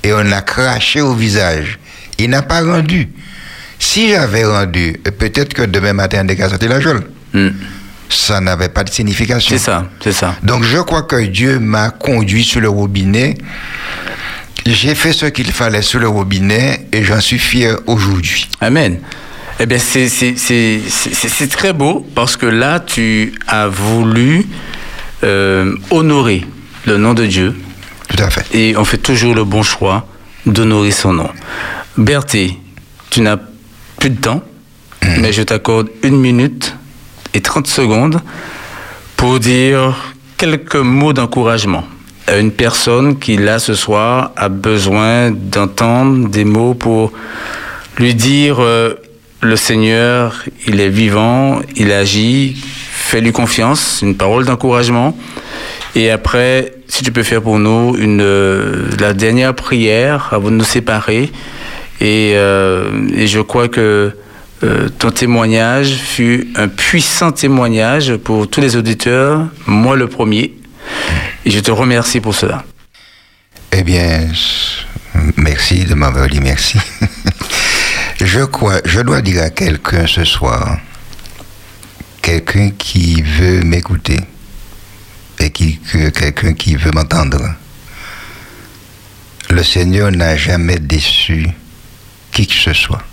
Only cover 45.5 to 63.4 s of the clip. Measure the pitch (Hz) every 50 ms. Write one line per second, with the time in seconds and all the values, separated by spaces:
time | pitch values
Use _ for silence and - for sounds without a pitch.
45.5 | 95 101 101 95 - - 117 117 117 123 131 135 135 127 120 104 101 104 104 104
46.5 | 104 110 117 123 123 120 - 117 113 110 110 104 - - - - - - - -
47.5 | - - - - - - - - - - 120 123 120 113 113 135 143 143 147 147
48.5 | 139 127 120 117 117 117 113 113 110 - - - - - _ - - - - 113
49.5 | 113 110 - - 113 110 110 110 113 113 120 120 123 123 120 113 - - - -
50.5 | - - - 117 104 101 101 98 95 107 110 104 101 107 110 117 123 131 139 135
51.5 | 131 117 - - - - 107 101 101 101 98 101 98 107 110 117 127 139 139 135
52.5 | 131 - - - - - - - - - - - - 113 113 117 110 - 117 117
53.5 | - - 113 123 151 151 - - - - 101 101 95 98 98 98 110 127 127 131
54.5 | 123 117 - 131 120 120 120 120 120 120 123 151 - - - - - - - -
55.5 | - - - - - - - - - 113 113 113 110 107 - - - 123 123 127
56.5 | 131 131 127 - - - - - - - 131 120 113 120 113 - 117 113 107 113
57.5 | 107 107 104 107 110 113 120 123 123 - 107 107 104 101 101 98 98 98 98 95
58.5 | 95 101 104 104 101 101 101 101 104 101 104 104 101 98 110 110 117 127 131 131
59.5 | 127 - - - 131 120 110 107 107 113 127 143 147 139 - - 107 104 101 107
60.5 | 113 110 110 - - 123 113 - 110 107 107 - 110 117 139 147 - - - -
61.5 | - - - - - - - - - - 107 107 107 110 107 104 104 101 101 98
62.5 | 98 98 95 95 92 92 98 104 104 107 104 98 87 101 107 104 104 107